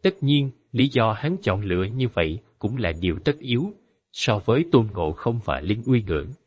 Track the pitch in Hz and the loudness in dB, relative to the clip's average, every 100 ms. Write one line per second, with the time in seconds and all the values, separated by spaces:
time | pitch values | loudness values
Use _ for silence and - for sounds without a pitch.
0 | 190 190 139 143 139 - _ 120 139 123 | 0 0 2 2 0 -6 _ 0 2 4
1 | 110 107 147 185 - 95 101 90 95 123 | 2 0 -2 -2 -2 -2 0 0 0 -2
2 | 123 90 80 87 _ _ 101 127 95 82 | -2 0 -2 -2 _ _ -4 -2 -2 0
3 | 90 80 117 147 131 120 190 - _ _ | -2 0 -2 -4 -2 -2 -2 -8 _ _
4 | _ - - 107 104 123 165 131 110 101 | _ -6 -2 0 2 0 4 4 2 -2
5 | 80 80 - 117 101 67 78 107 120 123 | -4 -2 -4 -4 -4 -4 -2 -2 2 0
6 | 101 78 73 143 | 2 -4 -4 -14